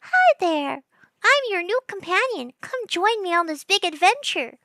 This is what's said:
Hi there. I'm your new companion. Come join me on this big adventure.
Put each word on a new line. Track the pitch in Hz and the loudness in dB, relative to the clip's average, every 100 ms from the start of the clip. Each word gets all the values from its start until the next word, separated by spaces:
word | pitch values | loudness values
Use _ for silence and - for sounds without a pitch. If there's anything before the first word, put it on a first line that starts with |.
Hi | - 740 740 587 | 0 4 4 4
there. | 349 311 285 277 _ _ _ _ | 2 0 -2 -8 _ _ _ _
I'm | 427 571 508 | 2 4 2
your | 381 | -4
new | 349 466 - | -2 -4 -4
companion. | 403 330 370 508 427 240 - | -14 -2 0 0 -4 -10 -14
Come | - 508 453 | -10 -10 -6
join | - 392 466 | -2 0 0
me | 370 | 0
on | 339 339 | 0 -2
this | 302 | -6
big | - 403 | -2 -2
adventure. | 359 311 359 480 571 349 240 - | -2 0 2 2 -4 -6 -6 -10